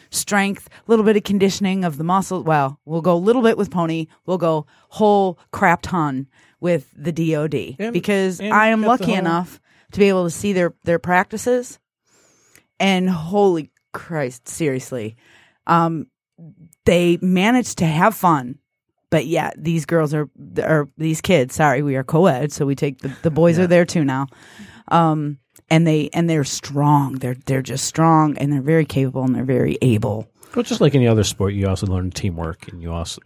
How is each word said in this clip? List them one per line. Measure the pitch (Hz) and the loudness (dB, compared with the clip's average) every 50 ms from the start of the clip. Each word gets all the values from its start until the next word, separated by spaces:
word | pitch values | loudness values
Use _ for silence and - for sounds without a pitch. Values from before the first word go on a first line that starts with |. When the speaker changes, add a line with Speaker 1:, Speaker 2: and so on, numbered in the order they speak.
| _ _ | _ _
Speaker 1:
strength, | - - - - 208 202 196 196 196 - - - | -10 -8 -6 -2 -2 0 0 -2 -4 -8 -12 -20
a | - - _ - | -20 -8 _ 2
little | 226 220 208 | 2 4 4
bit | 214 208 208 | 4 2 2
of | - | 2
conditioning | - 202 196 190 196 180 - 202 185 190 190 185 | 0 0 2 2 0 0 0 -2 -2 -2 -2 -2
of | 175 147 135 | -4 -4 -4
the | 160 | -2
muscle. | 170 185 196 180 - 185 175 123 | 0 0 0 0 -2 -4 -4 -2
Well, | 160 156 147 139 135 147 - _ | 0 2 2 0 0 -4 -8 _
we'll | 147 160 165 156 | -8 -6 -2 0
go | 185 170 | 2 2
a | 170 | 2
little | 180 214 233 262 226 | 2 2 2 4 4
bit | 226 214 - | 2 2 0
with | 202 151 | -2 -4
pony. | 160 180 170 160 160 165 160 - _ _ _ | -2 -2 -2 -2 -2 -4 -6 -8 _ _ _
We'll | 165 185 175 | -6 -4 -2
go | 175 165 160 156 147 _ _ _ _ _ | 0 0 0 -2 -4 _ _ _ _ _
whole | - - 214 208 208 202 196 185 170 - _ _ | -4 0 2 4 4 4 2 0 -2 -6 _ _
crap | - - 202 180 170 - - | -4 0 2 2 2 2 -2
ton | - 214 170 151 143 135 131 139 - _ _ _ _ _ _ | -4 -4 -2 -2 -2 -2 -6 -8 -10 _ _ _ _ _ _
with | - 175 170 151 131 _ _ | -4 -2 -2 -2 -4 _ _
the | - 147 170 156 | -10 -8 -6 -4
D | 165 165 160 160 | -2 -2 -2 -2
O | 147 151 160 | -2 -2 -2
D | 147 123 87 - 135 - | -4 -4 -6 -8 -10 -10
Speaker 2:
And, | 196 226 233 | -8 -6 -6
Speaker 1:
because | 175 - 208 202 196 190 190 180 165 | -4 -2 -2 0 0 0 -2 -4 -6
Speaker 2:
and | 196 214 - | -4 0 2
Speaker 1:
I | 208 220 220 | 2 4 4
am | 226 220 | 2 2
Speaker 2:
get | 208 | 2
the | 220 | 2
Speaker 1:
lucky | 247 - 190 | 2 2 0
Speaker 2:
whole | 170 214 | -2 -2
Speaker 1:
enough | 185 180 165 165 175 180 - - - _ _ _ _ _ _ - | 0 0 0 0 0 -2 -4 -10 -20 _ _ _ _ _ _ 0
to | 185 | 2
be | 202 202 | 2 4
able | 190 185 175 | 4 2 0
to | 170 | -2
see | 160 - - 202 196 | -4 -4 -4 -2 0
their, | 185 175 165 - _ - | 0 0 -2 -2 _ -4
their | - 170 165 | -2 -2 -2
practices. | - 170 180 180 190 - 220 208 - 247 247 247 247 - - - _ _ _ _ _ _ _ _ _ _ _ _ _ _ _ _ _ _ _ - | 0 0 0 0 0 0 -4 -6 -2 0 0 0 -2 -6 -14 -20 _ _ _ _ _ _ _ _ _ _ _ _ _ _ _ _ _ _ _ -2
And | 185 196 190 185 185 185 | 0 0 0 2 0 0
holy | 185 160 156 165 202 208 202 196 175 160 143 - _ _ _ _ - | -2 -4 -4 -2 0 2 4 4 2 0 -2 -8 _ _ _ _ -18
Christ, | - - - 170 151 143 123 127 - _ - | -16 -12 -8 -6 -6 -4 -6 -8 -12 _ -14
seriously, | - - 165 143 131 127 - - 139 120 104 110 113 _ _ _ _ _ _ _ _ _ _ | -8 -4 -2 -2 -2 -4 -6 -8 -10 -10 -10 -10 -12 _ _ _ _ _ _ _ _ _ _
um, | - 170 170 170 165 165 151 - - _ _ _ _ _ - 165 151 - _ 165 - _ _ - | 0 2 2 2 0 -2 -4 -8 -12 _ _ _ _ _ -20 -20 -20 -20 _ -20 -20 _ _ 0
they | - 180 175 175 175 170 170 | 2 2 4 4 2 2 2
managed | 185 185 185 180 190 226 254 254 233 - - - | 2 0 2 2 2 2 2 2 0 -2 -4 -2
to | 180 | -2
have | 160 151 160 185 226 180 | 0 2 2 2 2 2
fun. | - - 175 160 139 123 123 - - _ _ _ _ _ _ _ _ _ _ | 2 2 2 2 2 0 -6 -12 -14 _ _ _ _ _ _ _ _ _ _
But | 175 156 123 | -2 -2 0
yeah, | 139 165 156 151 - - | 0 -2 -2 -2 -4 -6
these | - 151 147 165 165 147 | -6 -4 -2 -2 -2 -2
girls | - 170 165 156 143 156 | 0 0 0 0 0 -2
are, | 151 147 139 _ - 143 - - - - | -4 -4 -6 _ -18 -20 -10 -6 -4 0
are | - 160 151 147 143 _ | 0 2 0 0 -2 _
these | - 156 160 160 - | -6 -4 -4 -4 -2
kids. | - - 185 151 123 127 - | 0 2 2 2 2 0 0
Sorry, | - 156 147 127 135 147 | 0 2 2 2 0 0
we | 143 131 | -2 -2
are | 131 131 | -4 -2
co-ed, | - - 156 185 185 135 123 143 147 | -2 2 2 4 4 2 0 -2 -4
so | - - 151 | -4 -4 -2
we | 139 139 | -2 -2
take | - 156 143 135 - | -2 -2 -4 -4 -6
the, | - 131 131 - - | -10 -10 -8 -4 -4
the | 165 | -2
boys | 143 151 170 170 165 170 | 2 2 4 4 4 2
Speaker 3:
Yeah. | 185 | 2
Speaker 1:
are | |
there | 175 180 175 180 | 4 4 4 4
too | - - 175 147 | 2 0 0 0
now. | 135 131 131 139 - _ _ - - - - - - - - - - | 0 0 -2 -4 -6 _ _ -20 -20 -20 -20 -20 -20 -20 -18 -4 0
Um, | - 170 165 160 156 156 147 147 143 - _ _ _ - _ - | 2 2 4 4 2 0 -2 -4 -6 -10 _ _ _ -16 _ 2
and | 160 160 170 | 2 4 4
they, | 160 156 151 151 - - | 4 2 2 0 -2 -2
and | 175 170 170 | -2 0 0
they're | 160 151 135 | 0 0 0
strong. | - - - - - 139 143 143 147 151 143 139 131 135 | -2 -6 -10 -10 -6 -2 0 2 4 4 4 2 0 -4
They're, | 127 131 123 127 127 - | -6 -6 -6 -8 -6 -4
they're | - 135 135 131 | -4 -2 -2 -4
just | - 120 139 - | -4 -8 -8 -8
strong, | - - 156 165 165 160 156 156 151 139 - | -6 -2 2 4 4 4 4 4 2 0 -2
and | 139 143 147 | -2 -2 -2
they're | 139 127 | -2 0
very | 147 165 160 151 | 0 2 2 2
capable, | - - 139 135 127 131 131 127 | 0 0 -2 -2 -2 -2 -2 -2
and | 127 123 | 0 0
they're | 120 127 | 0 0
very | 131 127 123 131 151 147 - - | 0 0 0 0 0 0 0 2
able. | 127 113 107 107 110 104 110 110 - _ _ - - - | 2 2 2 0 -2 -4 -6 -8 -12 _ _ -20 -8 -6
Speaker 2:
Well, | 240 233 | -6 -4
just | - 233 - | -2 0 2
like | 208 147 139 | 2 4 4
any | 139 123 | 4 4
other | 117 113 110 95 | 4 4 4 2
sport, | - - - 98 98 101 | 0 -2 -2 -4 -2 -2
you | 101 98 98 | -2 -2 -2
also | 95 - 107 | -2 -2 -2
learn | 95 92 90 92 92 | -2 -2 -2 -4 -4
teamwork, | 87 - - 98 85 82 82 80 80 - - - | -6 -6 -6 -6 -4 -4 -6 -8 -8 -10 -14 -20
and | - 87 82 | -16 -14 -10
you | 85 82 | -8 -8
also, | 85 85 - - - - | -8 -8 -8 -10 -14 -16